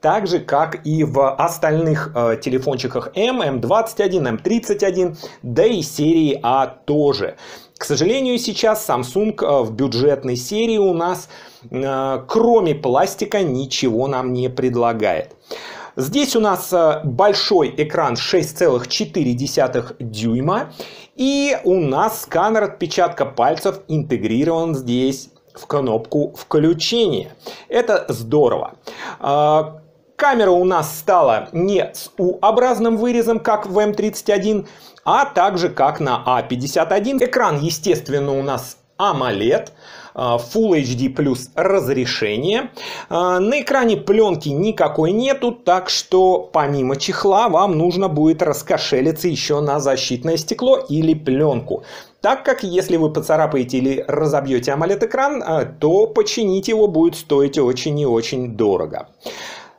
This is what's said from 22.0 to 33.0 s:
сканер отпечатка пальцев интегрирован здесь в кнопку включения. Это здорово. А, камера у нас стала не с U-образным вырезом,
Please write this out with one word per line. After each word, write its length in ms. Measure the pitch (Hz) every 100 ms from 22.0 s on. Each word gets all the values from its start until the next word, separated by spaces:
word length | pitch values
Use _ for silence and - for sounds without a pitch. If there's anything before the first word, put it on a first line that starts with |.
| 214 -
сканер 400 | - 160 202 220
отпечатка 640 | 202 - 165 - 170 - 123
пальцев 540 | 120 123 160 196 190 -
интегрирован 840 | 156 139 120 101 113 151 165 165
здесь 540 | 143 123 123 131 - - _ _
в 140 | - -
кнопку 680 | 143 135 110 - 151 143
включения. 1000 | - - 156 156 165 - 233 214 117 - - - - -
Это 380 | 233 233 202 -
здорово. 680 | 120 113 151 127 90 - - - - - -
А, 640 | - 143 151 156 156 - _ _ _ -
камера 360 | 285 247 202
у 120 | 180
нас 320 | 180 180 151 -
стала 540 | - 180 143 110 -
не 400 | 165 185 196 -
с 180 | - - -
U-образным 800 | 180 180 208 220 247 220 226
вырезом, 420 | 226